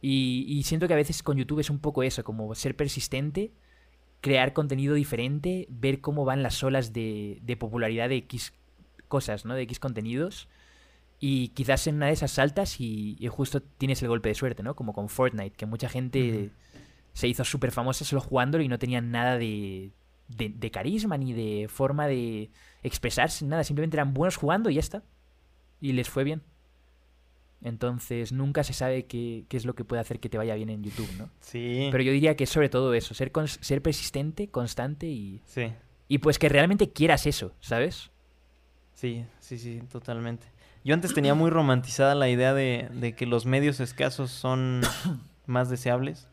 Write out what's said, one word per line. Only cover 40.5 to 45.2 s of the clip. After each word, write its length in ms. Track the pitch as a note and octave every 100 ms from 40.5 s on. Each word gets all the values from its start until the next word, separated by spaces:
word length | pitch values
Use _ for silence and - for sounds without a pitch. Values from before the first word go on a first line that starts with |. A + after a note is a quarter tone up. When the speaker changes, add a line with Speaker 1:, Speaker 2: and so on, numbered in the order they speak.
| _ - -
Speaker 2:
Yo 80 | B2+
antes 220 | D#3+ E3
tenía 200 | C#3 C#3
muy 140 | D3 E3
romantizada 640 | E3 C#3+ B2+ B2+ - C#3
la 140 | C#3+ C3
idea 240 | B2 B2+
de, 360 | C3+ C3 B2 A#2
de 220 | A#2+ A#2+ A#2
que 80 |
los 220 | B2 A#2+ A#2
medios 340 | C3+ C#3+ C3+
escasos 500 | B2 - C#3 C3 C3
son 520 | - C3 C3 C3 B2+ B2+ - F3+
<coughs> 320 | C#3